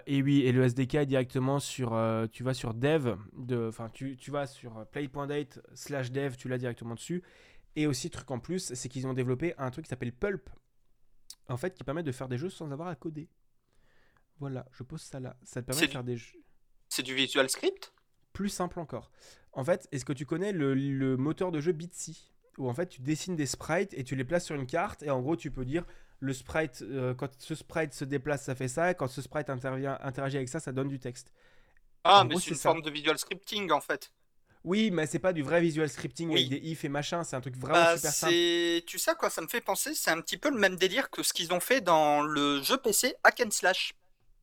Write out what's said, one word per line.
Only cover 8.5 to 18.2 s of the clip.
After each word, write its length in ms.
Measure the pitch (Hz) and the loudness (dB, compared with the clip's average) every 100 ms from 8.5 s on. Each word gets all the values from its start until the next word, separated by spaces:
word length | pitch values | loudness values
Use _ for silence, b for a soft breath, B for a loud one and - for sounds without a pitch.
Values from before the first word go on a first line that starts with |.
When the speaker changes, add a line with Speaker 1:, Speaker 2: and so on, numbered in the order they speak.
| 180 - | -6 -6
Speaker 1:
c'est 160 | 123 127 | -8 -8
qu'ils 180 | 131 131 | -6 -4
ont 60 | |
développé 400 | 131 127 127 170 - | -2 0 0 -2 -4
un 120 | 131 | -6
truc 140 | 143 | -6
qui 60 | 156 | -10
s'appelle 240 | 151 120 | -6 -6
Pulp, 340 | - 202 190 - - _ _ _ _ - - - - - | -2 -2 -2 -8 -20 _ _ _ _ -20 -20 -20 -16 -8
en 80 | 123 | -4
fait, 160 | 185 | -6
qui 100 | - | -6
permet 180 | - 156 | -6 -4
de 80 | 156 | -4
faire 160 | 123 131 | -4 -4
des 120 | 123 | -4
jeux 100 | 180 | -6
sans 240 | - 156 | -8 -10
avoir 160 | 139 175 | -8 -8
à 60 | |
coder. 340 | 165 170 151 165 _ _ _ _ _ _ _ _ _ _ - | -8 -8 -10 -14 _ _ _ _ _ _ _ _ _ _ -12
Voilà, 240 | 139 127 - | -8 -8 -10
je 100 | - | -16
pose 200 | 123 160 | -14 -14
ça 180 | - 139 | -12 -12
là. 160 | 127 - | -12 -14
Ça 180 | - - | -12 -8
te 60 | 127 | -4
permet 120 | 135 | 0
Speaker 2:
C'est 100 | 156 | 0
Speaker 1:
de 40 | |
faire 100 | 131 | 0
Speaker 2:
du, 100 | 123 | -6
Speaker 1:
des 40 | 120 | -6
jeux. 220 | - - - _ _ _ - | -10 -20 -20 _ _ _ -8
Speaker 2:
c'est 140 | - | -6
du 120 | 131 | -2
Visual 360 | 131 131 147 131 | 2 2 4 2
Script ? 420 | - - 381 - _ _ _ | 2 -2 -2 -10 _ _ _